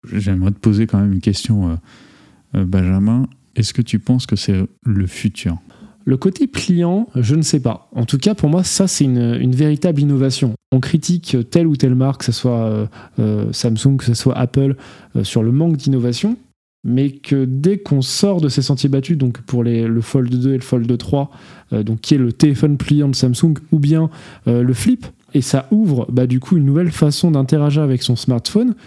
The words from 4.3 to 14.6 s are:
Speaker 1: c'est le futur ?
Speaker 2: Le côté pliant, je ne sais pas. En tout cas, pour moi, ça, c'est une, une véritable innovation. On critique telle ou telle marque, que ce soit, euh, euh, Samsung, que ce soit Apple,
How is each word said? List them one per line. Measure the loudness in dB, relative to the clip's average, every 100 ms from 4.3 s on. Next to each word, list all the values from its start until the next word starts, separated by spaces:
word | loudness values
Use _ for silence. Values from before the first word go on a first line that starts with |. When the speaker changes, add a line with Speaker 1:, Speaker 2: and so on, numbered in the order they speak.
| -4
Speaker 1:
c'est | 0 -2 -2 _
le | -2 -2 -2
futur ? | -2 -6 -4 -6 -6 -10 -20 -20 _ -2
Speaker 2:
Le | 0
côté | 0 0 -4
pliant, | -2 -2 0 2 0 -2 -2
je | 0 0
ne |
sais | 2 0
pas. | 0 -6 _
En | -6 -2
tout | 0
cas, | 0
pour | 0 2
moi, | 2
ça, | 0 0 0
c'est | 2
une, | 2 2 0 0
une | 0
véritable | 2 2 2 0 2
innovation. | 2 2 0 0 -2 -4 _
On | -2
critique | 2 -2 0 -2 -2 -4 0
telle | 0 2
ou | 2
telle | 2 2
marque, | 0 0
que | -4
ce |
soit, | -2 -2 0
euh, | -2 -2 -4 -8 -12 -2
euh, | -2 0 -2
Samsung, | -2 -2 0 0 0
que | 0
ce |
soit | 0 0 0
Apple, | -2 0